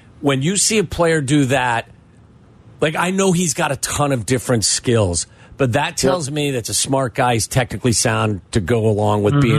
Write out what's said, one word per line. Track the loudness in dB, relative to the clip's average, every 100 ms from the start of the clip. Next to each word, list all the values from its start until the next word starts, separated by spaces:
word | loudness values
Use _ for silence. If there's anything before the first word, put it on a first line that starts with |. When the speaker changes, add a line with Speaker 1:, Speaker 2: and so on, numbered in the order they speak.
| -20 -4
Speaker 1:
When | -2 0
you | 0 0
see | 0 0
a |
player | 0 0 2 2
do | 2 2 2
that, | 0 0 -2 -6 -16 -20 -20 -20 -20 -20 -20 -16 -4
like, | -2 0
I | -2
know | 0 2
he's | 2 0
got | -2 -2
a | -4
ton | -6 -2 0
of | 0 -2
different | -2 0 0
skills, | 0 -2 0 2 2 -2 -6 -14 -14 -4
but | 0
that | 0 -2 0
tells | 0 0 -2
Speaker 2:
Yep. |
Speaker 1:
me | -4 -2
that's | -4 -4
a |
smart | -4 -2 0 -2
guy. | 0 0
He's | 0 0
technically | -2 -2 -2 0
sound | 0 0 0 0 -2 -4
to | -4
go | 0 0 2
along | 2 2 2
with | 2
Speaker 2:
Mm-hmm. | 2 2